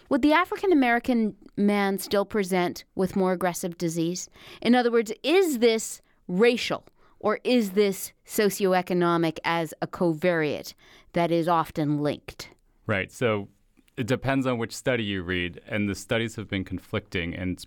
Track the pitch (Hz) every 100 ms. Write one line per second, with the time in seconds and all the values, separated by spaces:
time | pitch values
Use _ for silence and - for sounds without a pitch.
0 | - 262 294 311 359 415 392 302 247 240
1 | 262 233 214 - - - 202 208 196 196
2 | - 202 202 214 185 185 175 - - -
3 | 185 196 185 180 180 170 185 165 170 165
4 | 165 180 - - - - 226 247 233 233
5 | 220 - 262 370 359 233 233 220 - -
6 | _ _ - 180 240 240 - 139 - _
7 | _ - 208 208 233 247 202 190 202 185
8 | - _ - - 202 - 190 185 180 180
9 | 170 170 160 - - 170 156 - 160 -
10 | 175 156 180 165 147 85 - - - -
11 | - 175 170 170 160 165 156 - 147 147
12 | 147 92 - - - _ _ _ - 98
13 | 95 - 120 104 101 _ _ _ _ -
14 | 110 127 127 131 127 117 117 - 135 123
15 | 104 98 87 90 87 - - 107 101 95
16 | - 117 113 - 95 98 90 90 - 104
17 | - 92 85 82 92 82